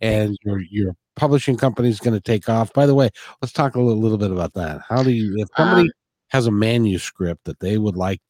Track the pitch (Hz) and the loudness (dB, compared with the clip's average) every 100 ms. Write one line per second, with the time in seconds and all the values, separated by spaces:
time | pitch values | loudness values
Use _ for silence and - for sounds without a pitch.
0 | 110 107 107 101 104 98 90 107 95 90 | -2 0 0 -4 -4 -6 -4 -4 -4 -4
1 | _ - 147 143 - 120 135 110 120 104 | _ -2 2 2 0 0 0 0 0 0
2 | 120 107 - 107 - 113 113 139 143 139 | -2 -2 0 -2 0 0 0 2 4 4
3 | 117 - - - 123 - 139 123 123 110 | 2 -2 -20 -12 -8 -2 -2 2 2 2
4 | 110 107 101 90 82 92 80 78 - 120 | 0 0 -2 -2 -4 -4 -8 -8 -4 0
5 | 131 117 107 104 101 - 170 180 170 - | 2 2 0 -4 -4 0 2 4 2 0
6 | _ _ _ 135 113 101 110 120 110 90 | _ _ _ 0 2 2 2 2 2 0
7 | - - 87 85 87 76 92 107 107 92 | -6 -6 -6 -6 -10 -8 -2 0 -2 -2
8 | 92 95 | -4 -4